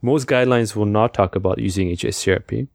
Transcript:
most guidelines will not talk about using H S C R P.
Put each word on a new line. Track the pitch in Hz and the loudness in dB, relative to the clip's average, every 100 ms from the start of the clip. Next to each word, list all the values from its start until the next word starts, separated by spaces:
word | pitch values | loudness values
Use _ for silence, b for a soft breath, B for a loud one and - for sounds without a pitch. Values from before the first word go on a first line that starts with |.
most | 117 151 131 | 2 0 2
guidelines | 127 127 123 113 107 | 2 4 2 0 0
will | 104 | 0
not | 104 117 | 2 2
talk | - 95 - | 2 0 2
about | 98 110 | -2 -2
using | 107 92 92 | -4 -2 -2
H | 87 | -2
S | 113 101 | -4 -4
C | - | 0
R | 92 | 0
P. | - 107 135 | -2 -8 -8